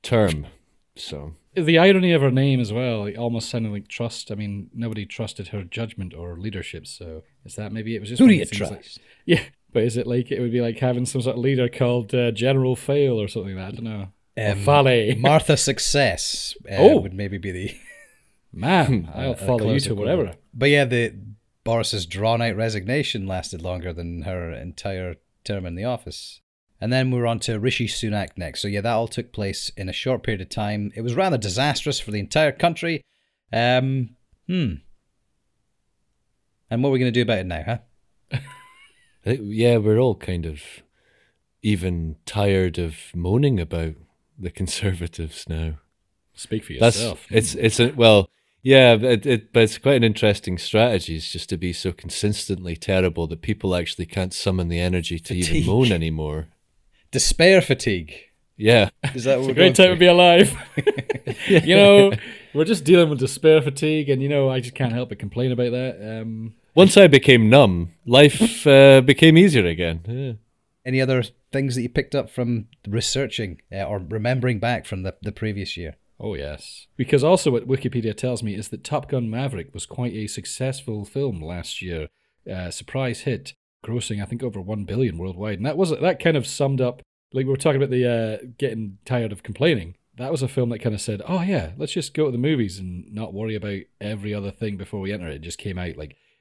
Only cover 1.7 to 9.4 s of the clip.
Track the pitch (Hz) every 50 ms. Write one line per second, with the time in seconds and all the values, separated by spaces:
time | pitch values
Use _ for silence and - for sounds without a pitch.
1.7 | 170 160 175 196 196 190 180 180 170 147 139 135 127 135 139 139 135 127 120 101
2.7 | 107 120 131 123 113 107 101 104 98 110 120 120 117 113 113 - - 120 113 107
3.7 | 104 101 101 - - - 120 113 - - - - 104 101 107 101 101 101 87 -
4.7 | - 113 117 113 107 104 98 - - - 113 - - - 95 - - 101 92 87
5.7 | - 113 117 110 - - 92 87 78 78 85 87 85 85 95 110 98 92 82 -
6.7 | - 82 73 - - - 87 85 80 78 - _ _ _ - - - - 107 101
7.7 | 107 110 107 110 117 101 104 104 123 - 269 240 202 151 - - - 101 104 -
8.7 | 101 - - - - - _ _ _ _ _ - 165 110